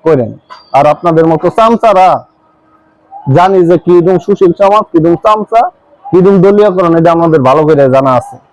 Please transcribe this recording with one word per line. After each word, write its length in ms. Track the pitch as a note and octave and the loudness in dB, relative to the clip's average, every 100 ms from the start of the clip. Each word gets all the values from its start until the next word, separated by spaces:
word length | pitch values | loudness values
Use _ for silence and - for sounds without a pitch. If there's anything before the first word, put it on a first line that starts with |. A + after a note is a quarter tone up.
করেন। 340 | D#3+ D3 A2 A#2 _ - _ | -2 -2 -4 -10 _ -20 _
আর 120 | C3+ D3 | -2 0
আপনাদের 400 | D3+ F3 D#3+ E3 | -2 -2 0 0
মতো 220 | D#3+ F3 | -2 -4
চামচারা, 760 | - A3+ A#3 A3+ F#3+ F#3 C#3 - _ _ _ _ _ _ _ _ - - C3+ | 0 -2 0 0 2 0 0 -8 _ _ _ _ _ _ _ _ -16 -2 0
জানি 320 | F#3 G3 E3+ | 2 0 0
যে 100 | F3 | -2
কিরকম 420 | - F3 E3+ F3+ | 0 0 2 -2
সুশীল 320 | - G3+ F#3 E3+ | -2 -2 -2 0
সমাজ, 240 | G3 G#3 | 0 0
কিরকম 340 | G#3 E3 D#3+ E3+ | -2 -2 -2 -2
চামচা, 540 | A3 G#3+ G3+ A3+ B3 _ _ _ - | -2 -2 -2 -2 -2 _ _ _ -4
কিরকম 300 | F3+ F#3 G3 | 0 2 2
দলীয়করণ, 540 | F#3+ G#3 G#3 F#3 F3 E3 | 2 2 0 0 0 0
এটা 160 | E3 | 0
আমাদের 300 | E3+ E3 D#3 | 0 0 0
ভালো 220 | B2+ C#3+ | 0 0
করে 120 | D#3 D3+ | 0 0
জানা 380 | C3+ C3+ C3+ | 2 0 0
আছে। 320 | B2 - - _ | -2 -4 -20 _